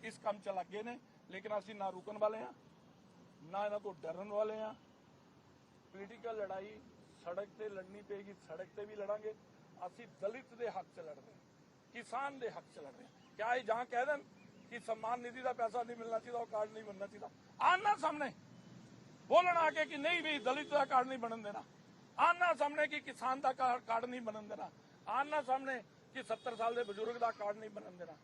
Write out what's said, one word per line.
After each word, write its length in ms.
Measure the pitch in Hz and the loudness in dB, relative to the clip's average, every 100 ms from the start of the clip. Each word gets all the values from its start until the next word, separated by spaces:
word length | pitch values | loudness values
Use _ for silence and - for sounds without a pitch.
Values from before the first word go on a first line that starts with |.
ਇਸ 140 | 226 214 | -10 -6
ਕੰਮ 200 | 220 208 | -4 -4
'ਚ 100 | 202 | -4
ਲੱਗੇ 340 | 190 175 196 | -4 -4 -6
ਨੇ, 140 | 226 240 - - - | -8 -10 -14 -20 -14
ਲੇਕਿਨ 280 | 185 202 208 | -12 -4 -4
ਅਸੀਂ 180 | 190 214 | -4 -6
ਨਾ 140 | 190 | -6
ਰੁਕਣ 280 | 185 190 208 | -6 -10 0
ਵਾਲੇ 220 | 214 220 | 0 0
ਹਾਂ, 140 | 247 - - - - - - - - - | -8 -12 -20 -20 -20 -20 -20 -20 -20 -20
ਨਾ 220 | 151 190 208 | -6 -2 0
ਇਹਨਾਂ 140 | 208 | -2
ਤੋਂ 140 | 202 | -6
ਡਰਨ 380 | 170 160 170 202 | -8 -8 -6 -2
ਵਾਲੇ 280 | 208 214 220 | 2 2 0
ਹਾਂ। 140 | 214 220 - - - - - - - - - - - | -6 -8 -18 -20 -20 -20 -20 -20 -20 -20 -20 -20 -18
ਪੋਲੀਟੀਕਲ 460 | 190 196 226 226 220 | -12 -12 -8 -6 -4
ਲੜਾਈ 420 | 196 190 202 214 - - - - | -4 -4 -8 -12 -18 -20 -20 -14
ਸੜਕ 260 | 170 175 202 - | -8 -6 -6 -6
ਤੇ 100 | 214 | -6
ਲੜਨੀ 320 | 196 185 202 | -6 -10 -14
ਪਏਗੀ, 320 | 202 202 196 190 - | -10 -10 -8 -16 -14
ਸੜਕ 200 | 165 185 - | -10 -10 -10
ਤੇ 100 | 208 | -10
ਵੀ 100 | 214 | -6
ਲੜਾਂਗੇ। 380 | 196 214 214 214 - - - - 180 | -2 -2 -4 -10 -16 -20 -20 -12 -12
ਅਸੀਂ 200 | 180 226 143 | -10 -18 -4
ਦਲਿਤ 320 | 190 220 - | -4 -4 -12
ਦੇ 160 | 233 233 | -6 -4
ਹੱਕ 180 | 190 165 - | -4 -10 -14
'ਚ 40 | |
ਲੜ 160 | 160 139 | -14 -14
ਰਹੇ 160 | 147 | -18
ਹਾਂ, 600 | - - - - - - | -20 -20 -20 -20 -20 -14
ਕਿਸਾਨ 460 | 233 233 240 277 277 | -12 -6 -2 -2 -4
ਦੇ 100 | 240 | -6
ਹੱਕ 160 | 165 156 - | -6 -14 -16
'ਚ 40 | |
ਲੜ 140 | 143 | -16
ਰਹੇ 100 | 127 | -16
ਹਾਂ। 320 | - - - - | -20 -20 -20 -2
ਕਿਆ 180 | 220 247 | 2 2
ਇਹ 80 | |
ਜਾਂ 220 | 214 226 247 | 4 2 2
ਕਹਿ 200 | 240 269 | 2 2
ਦੇਣ 160 | 285 247 - - - - | 2 -2 -20 -20 -20 -12
ਕਿ 100 | 233 | -10
ਸਨਮਾਨ 400 | 220 220 220 247 | -4 -2 0 -2
ਨਿਧੀ 220 | 247 240 | -4 -2
ਦਾ 120 | 254 | -2
ਪੈਸਾ 300 | 247 226 226 | 0 0 0
ਨਹੀਂ 140 | 233 240 | -2 -6
ਮਿਲਣਾ 220 | 226 226 | -2 -2
ਚਾਹੀਦਾ, 200 | 233 240 | -2 -6
ਉਹ 80 | 233 | -2
ਕਾਰਡ 240 | 214 214 | -2 -2
ਨਹੀਂ 120 | 220 | -4
ਬਣਨਾ 240 | 214 190 202 | -12 -8 -10
ਚਾਹੀਦਾ? 220 | 208 - - - - | -10 -14 -16 -20 4
ਆਉਣ 200 | 269 370 | 6 6
ਨਾ 140 | 415 415 | 6 4
ਸਾਹਮਣੇ 360 | 302 302 277 - - - - - - - - - - | 2 0 -2 -4 -18 -20 -20 -20 -20 -20 -20 -20 8
ਬੋਲਣ 300 | 311 359 339 | 8 10 6
ਆ 120 | 311 | 6
ਕੇ 140 | 311 302 | 4 0
ਕਿ 120 | 302 | 2
ਨਹੀਂ 240 | 294 349 | 2 2
ਵੀ 140 | 311 294 | 2 0
ਦਲਿਤ 280 | 220 277 277 | 2 0 2
ਦਾ 180 | 285 277 | 2 6
ਕਾਰਡ 220 | 269 254 | 4 4
ਨਹੀਂ 120 | 262 | -2
ਬਣਨ 220 | 233 226 | -4 -4
ਦੇਣਾ, 220 | 208 208 - - - - - - | -6 -8 -12 -20 -20 -20 -14 4
ਆਉਣ 200 | 302 349 | 4 6
ਨਾ 160 | 349 | 4
ਸਾਹਮਣੇ 340 | 302 285 302 302 | 6 2 4 2
ਕਿ 120 | 294 | 0
ਕਿਸਾਨ 420 | 269 247 247 262 | -6 -2 0 2
ਦਾ 120 | 277 | 2
ਕਾ-, 260 | 262 254 247 | 2 2 2
ਕਾਰਡ 260 | 240 226 247 | 0 0 0
ਨਹੀਂ 160 | 247 | -4
ਬਣਨ 260 | 226 214 208 | -6 -6 -10
ਦੇਣਾ, 220 | 202 190 - - - - | -10 -10 -12 -20 -14 -2
ਆਉਣ 200 | 233 285 | 0 2
ਨਾ 140 | 302 | 0
ਸਾਹਮਣੇ 400 | 254 262 269 254 202 - - | 2 0 0 -4 -6 -20 -12
ਕਿ 100 | 262 | -10
ਸੱਤਰ 320 | 247 226 254 226 | -4 -4 -2 0
ਸਾਲ 200 | 226 233 | 0 2
ਦੇ 80 | |
ਬਜ਼ੁਰਗ 340 | 220 202 226 240 | -2 -2 -4 0
ਦਾ 140 | 233 | 0
ਕਾਰਡ 260 | 226 208 208 | 0 -4 -4
ਨਹੀਂ 120 | 220 | -8
ਬਣਨ 280 | 208 - 180 | -12 -12 -14
ਦੇਣਾ। 200 | 170 156 | -14 -14